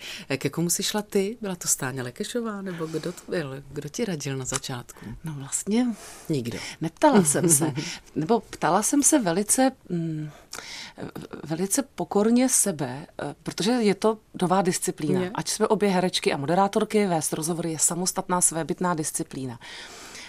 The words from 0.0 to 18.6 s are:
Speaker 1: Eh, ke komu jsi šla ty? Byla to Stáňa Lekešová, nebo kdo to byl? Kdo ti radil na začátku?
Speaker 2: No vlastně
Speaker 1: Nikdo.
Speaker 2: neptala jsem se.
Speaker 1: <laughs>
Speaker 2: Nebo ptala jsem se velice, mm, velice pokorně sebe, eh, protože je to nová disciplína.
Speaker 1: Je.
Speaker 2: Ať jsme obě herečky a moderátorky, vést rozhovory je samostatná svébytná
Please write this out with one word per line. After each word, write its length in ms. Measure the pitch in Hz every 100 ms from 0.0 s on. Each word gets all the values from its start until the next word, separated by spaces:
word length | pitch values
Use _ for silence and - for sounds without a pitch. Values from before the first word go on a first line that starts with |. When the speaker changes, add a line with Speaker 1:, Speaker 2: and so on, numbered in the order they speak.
| - - -
Speaker 1:
Eh, 80 | 135
ke 140 | 147
komu 200 | 156 170
jsi 120 | -
šla 200 | 190 208
ty? 340 | 208 202 196 240
Byla 160 | 208 180
to 120 | 156
Stáňa 340 | - 135 131
Lekešová, 600 | 123 - 208 247 226 202
nebo 240 | 190 165 160
kdo 260 | 160 160
to 80 | 180 -
byl? 340 | 185 139 135 139
Kdo 160 | 143 147
ti 160 | -
radil 320 | 220 160 139 135
na 80 |
začátku? 600 | 127 - - 123 120 - 101 120
Speaker 2:
No 100 | 165 143
vlastně 480 | 135 - - 220 247 208 - - -
Speaker 1:
Nikdo. 300 | 147 117 110 - -
Speaker 2:
neptala 440 | - - 359 233
jsem 240 | 160 151 151
se. 240 | 147 156 135 -
Speaker 1:
<laughs> 200 | - - -
Speaker 2:
Nebo 240 | 160 233
ptala 420 | - - 156 185
jsem 200 | 214 294
se 160 | - 311
velice, 540 | 190 165 208 - 262 262 -
mm, 420 | 175 165 156 151 - - - - - - - - - - -
velice 380 | 147 160 190 -
pokorně 680 | 269 - 175 202 214 240 254
sebe, 580 | - 202 151 131 131 175 -
eh, 120 | 143 -
protože 280 | - - 185
je 220 | 247 208
to 240 | 185 214 220 _ -
nová 200 | 180 190
disciplína. 580 | 185 165 - - 151 185
Speaker 1:
Je. 80 | 185
Speaker 2:
Ať 140 | 214 -
jsme 180 | - 214
obě 220 | 196 202
herečky 420 | 185 180 - 196
a 40 | 160
moderátorky, 720 | 139 175 196 214 214 208 202
vést 260 | 165 -
rozhovory 400 | 160 156 170 170
je 60 | 156
samostatná 640 | - 170 185 - 185 180
svébytná 540 | - 160